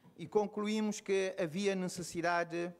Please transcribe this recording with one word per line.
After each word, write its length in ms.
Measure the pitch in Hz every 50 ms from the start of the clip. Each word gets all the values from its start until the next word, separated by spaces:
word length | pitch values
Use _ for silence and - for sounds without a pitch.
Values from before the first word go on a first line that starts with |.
| - - -
e 120 | - 170 -
concluímos 720 | - 208 208 202 - 208 208 208 214 220 214 214 202 -
que 340 | - - 196 190 190 190 -
havia 380 | - 185 160 143 190 202 196 196
necessidade 960 | 185 185 180 - 180 170 - - 170 160 170 175 175 175 165 160 170 175 175 175 -